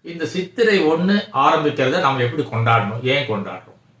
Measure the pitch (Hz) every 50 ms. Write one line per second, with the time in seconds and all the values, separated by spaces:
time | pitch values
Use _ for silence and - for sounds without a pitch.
0 | _ 165 170 165 156 151 - 185 180 - - - 226 214 202 190 160 156 160 165
1 | 175 190 202 208 - - - 131 139 156 165 156 151 147 - 139 131 131 143 -
2 | - 135 131 127 123 120 120 147 131 - - 120 113 120 117 113 110 101 113 120
3 | 123 127 135 143 135 110 107 101 98 95 92 - - - - _ _ _ _ _